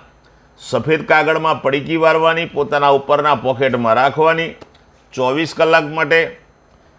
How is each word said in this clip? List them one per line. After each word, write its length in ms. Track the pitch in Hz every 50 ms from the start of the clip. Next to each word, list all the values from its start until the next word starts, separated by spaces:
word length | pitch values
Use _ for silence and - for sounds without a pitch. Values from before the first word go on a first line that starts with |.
| - _ _ _ _ _ _ _ _ _ _ -
સફેદ 460 | - - - 120 110 151 160 151 120 -
કાગળમાં 540 | 160 156 151 151 160 160 156 160 151 123
પડીકી 360 | - 135 139 147 131 135 165 160
વારવાની, 480 | 160 160 156 160 160 165 165 165 165
પોતાના 440 | - - 143 143 147 147 143 143 143
ઉપરના 460 | 139 139 139 - 147 147 147 151 143
પોકેટમાં 580 | 120 117 127 131 117 139 131 123 120 120 113 113
રાખવાની 600 | 120 131 143 135 151 156 160 165 165 165 156 - - - - _ _ _ _ _ _ _ _ -
ચોવીસ 400 | 131 127 127 135 156 165 147 -
કલાક 300 | 160 165 160 165 160 151
માટે. 540 | 147 156 165 160 143 165 165 160 - - - _ _ _ _ _ _ _ _ _ _ _